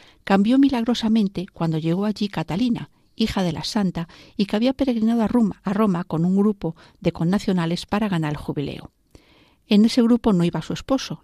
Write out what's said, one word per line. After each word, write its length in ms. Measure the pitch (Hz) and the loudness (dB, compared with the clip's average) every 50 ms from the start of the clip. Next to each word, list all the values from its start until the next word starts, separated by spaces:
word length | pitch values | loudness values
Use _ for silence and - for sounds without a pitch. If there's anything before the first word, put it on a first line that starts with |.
| - - _ _ - | -20 -20 _ _ -2
cambió 340 | - 196 196 202 220 254 269 | 2 2 2 4 4 4 4
milagrosamente 840 | 277 269 269 233 226 240 233 - 226 220 220 226 208 196 196 175 180 - | 4 4 2 0 -2 -2 -2 -2 0 0 2 2 0 0 -2 -6 -10 -8
cuando 240 | - - 170 165 160 | -6 -4 -4 -2 -2
llegó 300 | 156 156 165 170 190 202 | -2 -2 -2 -2 -2 -2
allí 240 | 214 208 - 208 202 | -4 -4 -4 -4 -4
Catalina, 580 | - 165 160 - 151 190 254 247 156 - 147 - _ _ _ _ _ | -4 -6 -6 -4 -4 -2 -2 -2 -2 -4 -6 -12 _ _ _ _ _
hija 260 | - 220 - - 202 | -4 -2 -2 0 -2
de 100 | 185 175 | -2 -2
la 120 | 156 160 - | -2 -4 -6
santa, 440 | - - 220 202 175 - 170 170 - - - - - - | -4 -2 -2 -2 -2 -2 -4 -8 -10 -14 -20 -20 -8 -4
y 120 | - 202 | -4 -2
que 100 | - - | 0 0
había 160 | 214 233 262 | 0 0 0
peregrinado 480 | 262 - 285 269 240 226 220 226 233 233 | 0 0 0 -2 0 0 0 0 2 2
a 80 | 220 196 | 0 2
Roma, 320 | - 247 226 185 - - | 2 2 2 0 -2 -4
a 120 | - 190 180 | -6 -4 0
Roma 300 | 202 220 208 180 165 180 | 0 2 0 0 -2 -4
con 200 | - - 156 165 | -4 -2 0 0
un 100 | 180 190 | 2 2
grupo 400 | 196 202 214 202 - - 165 165 - - - _ _ | 4 2 2 0 -2 -4 -8 -8 -10 -16 -20 _ _
de 140 | - 175 | -2 -2
connacionales 720 | - - 165 170 190 208 - - 185 180 165 165 175 - - | -2 0 0 0 0 0 0 -2 -2 -2 -2 -2 -4 -6 -6
para 240 | - 196 208 220 202 | -4 -4 -2 -2 -2
ganar 220 | 185 165 160 147 | -2 -2 -2 -4
el 80 | 147 143 | -6 -6
jubileo. 520 | - - 147 151 139 - - - - - _ _ _ _ _ - _ _ _ _ _ _ _ _ _ | -6 -8 -6 -6 -6 -8 -8 -12 -16 -20 _ _ _ _ _ -20 _ _ _ _ _ _ _ _ _
En 180 | - 214 202 220 | 2 4 6 6
ese 160 | 233 - 254 | 4 4 4
grupo 320 | 233 233 240 233 - 226 | 4 4 4 4 4 2
no 100 | 202 175 | 2 2
iba 200 | 170 175 - 160 | 2 0 0 -4
su 100 | - - | -6 -6
esposo, 480 | 175 - - - 175 165 - - 156 - | -8 -6 -4 -2 -2 -2 -4 -6 -12 -10